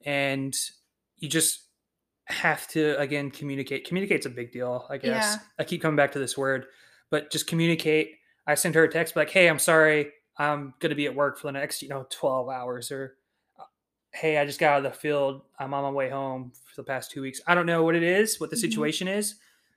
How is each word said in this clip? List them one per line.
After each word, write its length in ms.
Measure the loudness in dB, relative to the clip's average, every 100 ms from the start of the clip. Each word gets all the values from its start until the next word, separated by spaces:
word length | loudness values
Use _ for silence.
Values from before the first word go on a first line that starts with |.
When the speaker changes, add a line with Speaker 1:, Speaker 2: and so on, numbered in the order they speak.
Speaker 1:
And 520 | -4 -2 0 -2 -4 -6 -8 -10 _ _ _ _
you 120 | -4
just 400 | 0 0 -2 -10 _ _ _ _ _ -10
have 400 | -2 0 0 -2
to, 300 | 0 0 0
again, 300 | -2 -2 -4
communicate. 560 | -8 -6 -6 -6 -6 -4
Communicate's 400 | -4 0 0 -2
a 40 |
big 220 | -8 -10
deal, 340 | -6 -6 -6 -6
I 80 | -6
guess. 380 | -2 0 0 -2
Speaker 2:
Yeah. 20 | -6 -8
Speaker 1:
I 60 |
keep 180 | -6 -2
coming 140 | 0 4
back 160 | 2
to 60 | 2
this 180 | -4 -2
word, 280 | -2 -2 -4 -18 -20 _ _
but 200 | -4 -2
just 160 | -6 -2
communicate. 720 | 2 2 2 2 2 2 -6 _ _ -2
I 100 | 0
sent 180 | 2
her 100 | 6
a 60 | 6
text, 240 | 4 0 0
like, 140 | 2
"Hey, 180 | 6 6
I'm 100 | 6
sorry. 520 | 6 6 8 6 0 -6 _ -4
I'm 360 | -2 -2 -6 -4
gonna 140 | -2 -2
be 100 | -2
at 80 |
work 240 | 0 0 -2
for 80 | -6
the 40 |
next, 300 | -6 -6 -6
you 60 | -8
know, 180 | -8 -8
twelve 380 | -4 0 0 -2
hours," 420 | -6 -6 -8 -8
or, 240 | -8 -10 -14 _ _ _ -20 -20 _ _ _ _
"Hey, 240 | -4 0 2
I 80 | 0
just 140 | 2
got 120 | 4
out 120 | 4 2
of 60 |
the 60 | -4
field. 440 | -2 0 0 -2 -12 -12
I'm 160 | -6
on 80 | -4
my 60 | -2
way 200 | -2 -2
home 420 | -4 -6 -6 -10 -16 -20
for 100 | -14
the 80 |
past 260 | -8 -8 -8
two 100 | -10
weeks." 180 | -10 -6 2
I 80 |
don't 120 | 2 4
know 180 | 4
what 120 | 4 4
it 60 |
is, 360 | 4 4 2 0
what 100 | -4
the 60 | -2
Speaker 2:
Mm-hmm. 40 |
Speaker 1:
situation 480 | -2 0 -2 -2 -2
is, 280 | -2 -4 -6 _ _ _